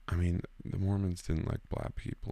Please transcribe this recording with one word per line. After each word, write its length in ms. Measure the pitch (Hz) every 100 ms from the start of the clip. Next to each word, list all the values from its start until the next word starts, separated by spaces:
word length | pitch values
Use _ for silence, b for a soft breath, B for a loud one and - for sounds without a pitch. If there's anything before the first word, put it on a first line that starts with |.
| -
I 80 | 87
mean, 260 | 87 87 - - -
the 140 | 90
Mormons 420 | 95 101 98 87
didn't 260 | - 80 -
let 220 | - -
black 260 | - - -
people 360 | - - -